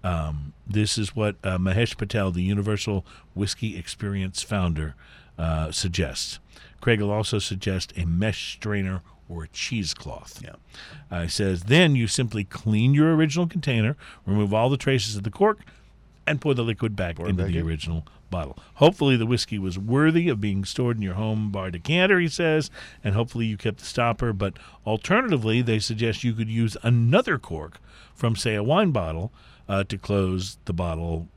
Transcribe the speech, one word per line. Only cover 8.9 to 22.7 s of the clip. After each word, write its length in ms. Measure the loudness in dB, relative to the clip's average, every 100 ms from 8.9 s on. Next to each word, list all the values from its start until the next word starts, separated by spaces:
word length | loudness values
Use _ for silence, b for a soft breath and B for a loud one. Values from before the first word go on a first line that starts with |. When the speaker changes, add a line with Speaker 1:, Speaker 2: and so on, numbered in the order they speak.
| -6 -10 b -14
Speaker 1:
or 160 | -12
a 40 | -12
cheesecloth. 920 | -10 -4 -4 -4 -6 -10 -14 -14 -18
Speaker 2:
Yeah. 120 | -18 -18 -20 B B B B
Speaker 1:
Uh, 120 | -4
he 40 | -4
says, 360 | 0 0 0
"Then 320 | 4 6 6 4
you 120 | 2
simply 360 | 0 -2 -2 -6
clean 480 | -4 0 4 4
your 200 | 6 6 6
original 300 | 4 2 -2
container, 480 | -2 0 2 2 -2 B B 0
remove 280 | 2 2
all 160 | 4 2
the 80 | 2
traces 380 | 2 0 0 -4
of 80 |
the 60 | -6
cork, 300 | 2 2 2 -8 b b -20 -20 _ -4
and 140 | 0
pour 120 | 2
the 100 | 2
liquid 320 | 0 0 -2 -2
back 220 | -4 -4
Speaker 2:
Pour 80 | -2
it 40 |
Speaker 1:
into 140 | 0
Speaker 2:
back 80 | 0
Speaker 1:
the 80 | 0
Speaker 2:
in. 60 | -2
Speaker 1:
original 420 | -4 -4 -6 -6 B -8
bottle. 260 | -6 -6 -12 B 6
Hopefully 420 | 6 6 2 4
the 80 | 2
whiskey 340 | 0 -2 -4
was 180 | -4 -4
worthy 520 | 0 4 4 4 2
of 100 | 0
being 240 | 0 0
stored 320 | -2 -2 -2 0
in 80 |
your 120 | -2 -2
home 360 | -2 -2 -2
bar 180 | -4 -6
decanter," 480 | -8 0 2 4 4
he 80 | 0
says, 420 | 0 0 2 -2